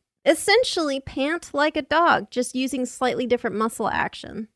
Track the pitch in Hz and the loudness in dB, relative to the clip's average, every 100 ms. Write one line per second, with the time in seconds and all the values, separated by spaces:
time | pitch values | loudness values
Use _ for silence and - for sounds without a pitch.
0 | _ _ - 320 - 427 508 359 302 269 | _ _ 2 2 4 4 4 0 0 -2
1 | - - 277 339 - 285 302 302 277 302 | -6 -2 -2 -2 -4 0 0 0 0 2
2 | 339 - 202 240 247 254 262 262 247 - | 4 4 0 -4 -4 -2 -2 -2 -4 -2
3 | 254 - 247 240 226 190 220 - 214 165 | -2 0 0 0 0 -2 -2 -2 -2 -2
4 | - - - - 220 | -4 -6 -12 -12 -12